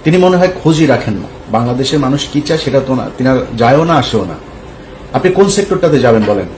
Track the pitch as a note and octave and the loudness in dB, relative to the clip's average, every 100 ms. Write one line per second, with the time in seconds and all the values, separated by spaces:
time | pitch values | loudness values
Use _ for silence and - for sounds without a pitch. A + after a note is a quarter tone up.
0 | D#3 F3+ F3+ F3+ F3+ - D3+ D#3 D3+ A#2 | 2 4 4 4 2 0 0 2 2 2
1 | - F#2+ - - - A2 A#2+ B2 C3+ D3+ | 0 -6 -8 -14 -4 -2 -2 -2 0 0
2 | C3 C#3+ - C#3+ D3 D#3 C#3+ C3+ - B2+ | 0 -2 -2 -4 -2 -2 0 -2 0 -4
3 | G2+ - B2+ B2+ - A2+ A#2 C#3 E3 D#3 | -4 -2 0 0 -2 0 2 4 2 0
4 | A#2 A2 F2+ D2+ - - - - - - | 0 -2 -4 -10 -16 -18 -18 -20 -20 -20
5 | - B2+ F#3 F#3 G3 - G3 F#3 E3+ C#3+ | -6 -2 0 2 2 2 0 0 2 4
6 | A#2+ A2 G#2 G2+ F2 | 4 4 2 0 -4